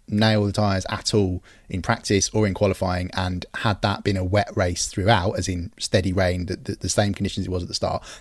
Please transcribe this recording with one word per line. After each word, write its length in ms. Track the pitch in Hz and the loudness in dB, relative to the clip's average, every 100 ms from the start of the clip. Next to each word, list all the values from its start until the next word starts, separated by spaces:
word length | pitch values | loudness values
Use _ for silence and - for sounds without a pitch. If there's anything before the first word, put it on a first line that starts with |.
| - | -4
nail 360 | 107 110 107 | 2 4 4
the 80 | 104 | 2
tyres 340 | 101 104 95 - | 2 2 0 -2
at 240 | 104 - | -6 0
all 300 | 110 95 90 - - - | 2 2 0 -8 -20 -8
in 120 | 92 | -6
practice 480 | 85 117 - 104 - | -2 -2 2 2 2
or 120 | 110 107 | 2 0
in 80 | 92 | 2
qualifying, 560 | 101 92 92 90 90 | 0 2 -2 -2 -4
and 320 | 92 92 90 - - | -2 -2 -4 -6 -4
had 260 | 113 98 | -2 0
that 200 | 104 98 | 0 0
been 140 | - 98 | -2 0
a 60 | |
wet 260 | 92 101 101 - | 2 2 0 0
race 320 | 92 87 - | 0 0 -4
throughout, 460 | - 95 110 101 | 0 4 4 4
as 140 | - - | -2 -4
in 240 | 87 85 - | -4 -6 -8
steady 340 | - 107 92 | 0 0 2
rain, 360 | 92 90 90 90 | 2 2 0 -2
the, 80 | - | -6
the, 200 | - 95 | -6 -6
the 120 | 92 | -2
same 240 | - 101 | 0 2
conditions 320 | 95 101 - 92 | 0 -2 -2 -4
it 40 | |
was 100 | 90 | -4
at 80 | 87 | -4
the 60 | - | -4
start, 280 | - 85 - - | -2 -4 -8 -18